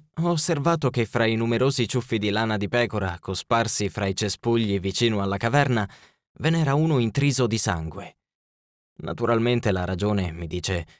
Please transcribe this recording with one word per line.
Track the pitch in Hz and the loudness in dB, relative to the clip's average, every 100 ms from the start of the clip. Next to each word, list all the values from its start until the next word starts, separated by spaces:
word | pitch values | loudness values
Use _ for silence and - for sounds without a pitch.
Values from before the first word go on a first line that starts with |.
| _ - | _ -4
ho | 170 | 0
osservato | 165 - 151 147 165 131 | 0 0 0 2 2 0
che | 120 110 | 0 0
fra | 120 113 | 2 2
i | 113 | 2
numerosi | 117 117 131 139 113 | 2 2 2 0 0
ciuffi | 127 - 110 | -2 -2 -2
di | 104 | 0
lana | 104 110 107 | 0 0 -2
di | 101 | 0
pecora | 123 117 107 95 87 | 0 0 -2 -4 -6
cosparsi | - 95 - 117 110 - 101 | -6 -6 0 0 2 0 -2
fra | - 98 | -2 -2
i | 95 | 0
cespugli | 104 - 117 117 107 98 | -2 -2 0 2 2 0
vicino | 98 - 117 107 | -2 0 2 2
alla | 98 98 | 0 -2
caverna | 113 139 139 117 101 - - _ _ - | 0 2 2 2 -2 -6 -20 _ _ -4
ve | 139 | -2
n'era | 165 147 143 | 0 2 2
uno | 160 143 | 2 2
intriso | 113 139 143 127 117 | 2 2 2 2 0
di | 110 | 0
sangue. | - 85 80 - - - _ _ _ _ _ _ _ - | -2 -2 -4 -8 -14 -18 _ _ _ _ _ _ _ -12
Naturalmente | - 82 113 117 117 120 113 | -10 -4 0 2 2 2 0
la | 92 90 | 0 -2
ragione | 90 104 101 90 | -2 0 0 -2
mi | 82 82 | -4 -6
dice | 87 80 90 80 | -6 -2 -4 -6